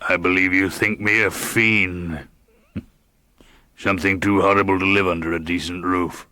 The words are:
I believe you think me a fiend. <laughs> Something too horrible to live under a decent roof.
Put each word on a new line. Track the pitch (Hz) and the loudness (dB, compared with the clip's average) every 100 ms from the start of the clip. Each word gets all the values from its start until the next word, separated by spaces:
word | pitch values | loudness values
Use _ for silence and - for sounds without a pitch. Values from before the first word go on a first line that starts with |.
I | - 90 | 0 0
believe | 90 92 92 | 2 2 2
you | 92 95 | 2 0
think | - 107 107 | 0 -2 -2
me | 104 110 | 0 2
a | 104 | 0
fiend. | - - - 110 107 95 90 85 78 67 _ _ _ _ | -2 -4 0 2 2 0 -4 -6 -8 -10 _ _ _ _
<laughs> | - - _ _ _ _ _ - _ _ _ | -14 -14 _ _ _ _ _ -20 _ _ _
Something | 98 95 98 92 | -2 0 0 0
too | 101 101 | 2 2
horrible | 95 101 95 95 | 4 4 4 2
to | |
live | 95 98 95 | 2 2 2
under | 85 82 | 0 -2
a | 85 | -4
decent | 80 87 78 90 | -2 -4 -4 -6
roof. | 87 90 85 - - | -2 -2 -2 -6 -20